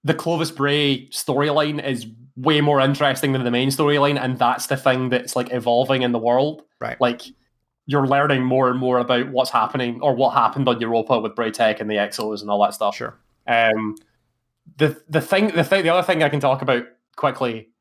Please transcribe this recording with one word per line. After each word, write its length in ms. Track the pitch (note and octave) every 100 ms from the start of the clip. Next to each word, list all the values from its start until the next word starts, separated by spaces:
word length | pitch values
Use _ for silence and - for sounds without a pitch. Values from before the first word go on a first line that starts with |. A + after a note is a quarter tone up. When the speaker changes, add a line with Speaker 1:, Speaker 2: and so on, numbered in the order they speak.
| -
Speaker 1:
the 80 |
Clovis 380 | B2 - B2+ -
Bray 560 | - C#3 D3 C#3+ C3 C3
storyline 720 | - - C3+ D3 D3 D3+ D3
is 220 | C#3 A#2+ A2 - - -
way 240 | C3+ D3+
more 180 | D3 C#3+
interesting 540 | C3+ C#3 D3 C3+ C#3+
than 100 | C3+
the 80 | A#2+
main 180 | A#2+ C3
storyline, 480 | C3+ D3 D3 C#3+ C#3+
and 200 | B2+ B2+
that's 280 | A#2+ B2 -
the 100 | C3
thing 320 | - B2+ B2+
that's, 260 | B2 B2 B2
like, 160 | B2
evolving 520 | B2 A#2+ A#2+ B2+ C3+
in 100 | B2
the 60 | A#2+
world. 420 | A#2 B2 D3 D3+ _ _
Speaker 2:
Right. 200 | A#2 B2
Speaker 1:
Like, 220 | B2 A#2+ - - _ _ _ _ -
you're 200 | C#3+ C3+
learning 360 | C#3 D3 C3+ B2+
more 240 | C3 B2+
and 100 | B2+
more 200 | B2+ B2
about 300 | B2 B2 C#3
what's 200 | B2+ B2
happening 500 | B2 G#2+ C3+ A#2+ A#2+
or 140 | D3 B2
what 160 | C3
happened 340 | - A2+ - B2+
on 100 | A#2
Europa 400 | A#2 A#2 A2+ B2
with 160 | G#2+ G#2+
Bray 160 | A2+
Tech 280 | G#2+ A2+ G#2
and 80 | G#2+
the 60 | G#2+
Exos 460 | G2+ - A2 G#2
and 80 | G#2
all 120 | G#2
that 100 | G2+
stuff. 220 | - G#2 -
Speaker 2:
Sure. 220 | A#2 - _ _ -
Speaker 1:
Um, 480 | A#2 A2+ A2 G#2+ G#2+ _ _ _ _ _ _ _ -
the, 240 | D3+ - _
the 120 | D#3
thing, 280 | C#3+ G3 G#3+
the 140 | E3+
thing, 200 | D#3+ G3
the 60 | E3
other 160 | F3 F3
thing 180 | E3+
I 60 | D3+
can 100 | C#3+
talk 220 | C3+ C3
about 220 | C3 B2 A#2+ _ _ -
quickly 540 | C#3+ B2+ B2+ A2+ A2 _